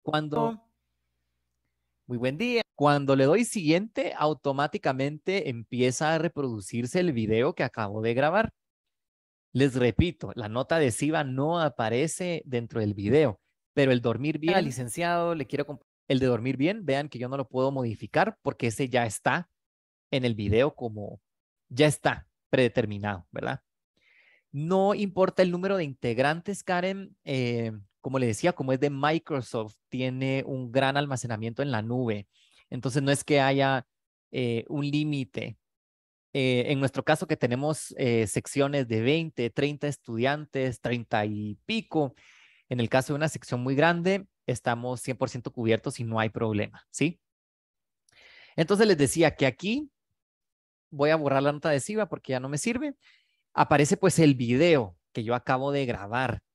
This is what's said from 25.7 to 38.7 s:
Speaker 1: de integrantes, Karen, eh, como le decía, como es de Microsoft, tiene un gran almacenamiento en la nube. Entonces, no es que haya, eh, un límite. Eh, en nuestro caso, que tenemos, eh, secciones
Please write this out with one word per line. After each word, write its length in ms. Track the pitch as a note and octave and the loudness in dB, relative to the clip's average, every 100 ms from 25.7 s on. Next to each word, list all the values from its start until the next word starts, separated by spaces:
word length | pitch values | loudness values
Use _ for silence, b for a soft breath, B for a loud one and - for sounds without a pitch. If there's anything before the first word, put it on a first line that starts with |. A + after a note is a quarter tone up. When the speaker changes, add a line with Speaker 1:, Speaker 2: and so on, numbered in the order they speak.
| G3 | -2
Speaker 1:
de 60 | |
integrantes, 800 | D3+ C3 B2 A2+ C#3 E3 F#3 G3 | -4 -4 -2 2 0 0 -6 -10
Karen, 540 | - F3+ F#3 G3 F#3+ _ | -4 -2 -2 -6 -12 _
eh, 480 | - C3+ A#2+ A#2+ A2+ G#2+ G2+ _ | -6 -2 0 -2 -4 -6 -18 _
como 200 | C3+ C3 | -4 0
le 80 | A#2+ | 0
decía, 260 | G#2+ F3 | 2 0
como 180 | F3 C3 | 0 -2
es 80 | C3 | 0
de 100 | C#3+ | 0
Microsoft, 840 | C#3 D3 D#3+ - C#3+ A#2+ A#2+ G#2+ - _ | 0 0 0 -2 -6 -4 -6 -8 -12 _
tiene 540 | B2+ B2+ B2+ C3+ C3+ - | -4 -4 -2 -2 -2 -4
un 260 | C3+ B2 | -8 -2
gran 240 | B2 C3+ C#3 | 0 2 0
almacenamiento 680 | D3 C3 A#2 G#2+ A2+ A#2 | -2 -4 -4 -6 -6 -4
en 80 | C#3+ | -2
la 100 | A#2 | -2
nube. 460 | A2 B2+ A#2+ G#2 F#2+ b b b b | -2 -2 -2 -4 -8 b b b b
Entonces, 320 | C3 C3 C#3+ | -6 -2 0
no 100 | C#3 | 2
es 120 | C#3+ | 0
que 180 | - C#3+ | 2 4
haya, 460 | C3+ C#3 C3+ C3+ - _ _ _ _ | 4 4 2 0 -4 _ _ _ _
eh, 320 | B2+ B2 A#2 - | -4 -2 -2 -4
un 200 | D3 C#3+ | -6 -2
límite. 680 | D3 D3+ C#3+ C3 - A2+ G#2+ _ _ _ _ _ _ _ | -2 -2 -2 -4 -8 -10 -12 _ _ _ _ _ _ _
Eh, 320 | C#3+ C3 B2 A#2+ | 0 2 2 2
en 120 | C#3 | 0
nuestro 240 | C#3 - | 0 -2
caso, 240 | - D#3 F3+ | 0 0 0
que 80 | D#3 | -2
tenemos, 580 | A#2+ B2 D3 D3+ - - | 0 0 -2 -4 -8 -4
eh, 300 | C3 A#2 G#2+ | 0 2 0
secciones 600 | - - C3+ C#3 | -2 -4 -2 0